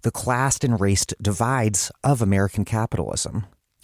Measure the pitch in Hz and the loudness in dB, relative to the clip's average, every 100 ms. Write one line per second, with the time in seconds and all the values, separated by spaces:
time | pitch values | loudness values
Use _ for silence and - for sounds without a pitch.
0 | 117 - - 123 135 - 131 110 98 95 | -6 -4 -2 0 0 0 0 2 2 2
1 | - - 104 95 117 131 110 98 - - | -2 -4 -2 0 0 2 0 0 -4 -2
2 | - 117 101 98 98 - 98 110 113 95 | 0 2 4 2 2 -2 -2 -2 -2 -2
3 | 58 - - 107 101 _ _ _ | -4 -6 -6 -6 -8 _ _ _